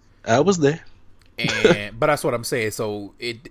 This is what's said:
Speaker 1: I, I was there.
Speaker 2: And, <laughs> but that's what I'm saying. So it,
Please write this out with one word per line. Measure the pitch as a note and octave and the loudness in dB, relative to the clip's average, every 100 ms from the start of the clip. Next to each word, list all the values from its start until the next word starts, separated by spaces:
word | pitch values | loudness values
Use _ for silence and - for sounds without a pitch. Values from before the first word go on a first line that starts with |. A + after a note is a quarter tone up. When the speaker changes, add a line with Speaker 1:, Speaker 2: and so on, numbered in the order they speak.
| _ _ - | _ _ 0
Speaker 1:
I, | A#2 | 2
I | |
was | E3 F3+ | 4 2
there. | C#3+ D#3+ - - - - - - | 2 0 -6 -20 -20 -20 -20 -6
Speaker 2:
And, | A2+ A2 A2 G#2 G#2 A2+ | -4 2 4 4 0 -2
<laughs> | |
but | D3+ | 0
that's | D3 | 0
what | D#3 | 0
I'm | A#2+ | -4
saying. | A#2 C3+ A2 | -4 -4 -2
So | - A2 G#2 G2 - | -4 -4 -6 -8 -10
it, | A#2+ A#2 - | -10 -10 -8